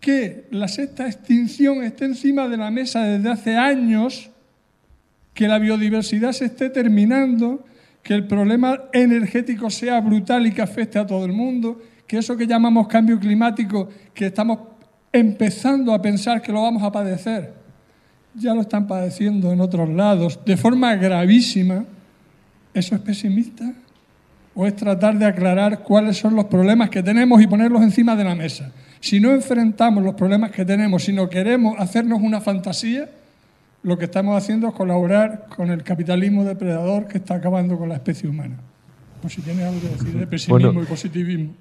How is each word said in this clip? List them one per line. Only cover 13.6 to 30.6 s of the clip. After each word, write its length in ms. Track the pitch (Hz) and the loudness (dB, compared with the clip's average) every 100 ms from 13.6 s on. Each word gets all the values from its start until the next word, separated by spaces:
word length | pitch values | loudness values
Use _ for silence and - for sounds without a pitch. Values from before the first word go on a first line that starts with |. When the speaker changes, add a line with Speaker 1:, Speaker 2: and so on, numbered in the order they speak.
| 214 208 190 - - | -4 -4 -6 -12 -20
Speaker 1:
que 120 | - 196 | -6 -6
estamos 320 | 190 226 220 - - _ _ _ | -2 -2 -4 -8 -20 _ _ _
empezando 800 | 247 226 202 214 - 254 277 247 | 2 2 2 -2 0 0 0 2
a 80 | 214 | 0
pensar 400 | 196 202 233 226 | 0 -2 -2 -4
que 100 | 233 | -2
lo 100 | 214 | -2
vamos 200 | 226 233 | 0 0
a 100 | 208 | -2
padecer, 600 | 208 196 185 226 220 160 - - - _ _ _ _ _ | -2 -4 -6 -4 -6 -8 -14 -20 -20 _ _ _ _ _
ya 200 | 233 233 | -8 -2
lo 60 | 226 | -2
están 260 | 208 208 202 | 0 -2 -2
padeciendo 680 | 185 180 180 202 208 180 | -4 -4 -2 -2 0 0
en 80 | 180 | 0
otros 280 | 185 180 165 | 0 0 -2
lados 500 | 160 208 196 170 135 | 0 2 2 0 -2
de 120 | - 190 | 0 2
forma 380 | 226 254 247 208 | 2 4 2 2
gravísima, 880 | 185 180 180 226 240 196 185 185 240 - - _ _ _ _ _ _ | 2 2 6 6 6 0 0 0 -6 -12 -20 _ _ _ _ _ _
¿eso 220 | - 175 | -4 -2
es 60 | 220 | -4
pesimista? 720 | - 196 208 196 233 - 233 - _ _ _ _ _ _ _ | -2 -4 0 0 -2 -6 -10 -10 _ _ _ _ _ _ _
¿O 120 | - 196 | -4 -2
es 80 | 202 | -2
tratar 420 | 208 185 214 214 | -2 2 2 4
de 60 | 208 | 2
aclarar 540 | 180 185 185 208 208 | 2 2 2 2 -2
cuáles 340 | - 202 214 190 | 2 2 2 0
son 180 | 214 | 0
los 120 | 220 208 | 0 2
problemas 440 | 180 185 226 214 | 2 4 4 2
que 120 | 190 | 0
tenemos 380 | 180 226 247 233 | 0 2 6 8
y 40 | 214 | 8
ponerlos 360 | 202 233 240 | 6 2 4
encima 340 | 226 220 233 220 | 4 4 2 2
de 80 | |
la 100 | 196 | 0
mesa? 380 | 170 160 - 135 - - - | -2 -6 -8 -14 -18 -20 -14
Si 200 | - 202 | -2 2
no 100 | 220 | 4
enfrentamos 720 | 269 269 240 226 208 233 208 | 4 2 0 0 2 2 4
los 120 | 190 | 0
problemas 360 | 190 190 202 220 | 0 2 2 0
que 140 | - | -2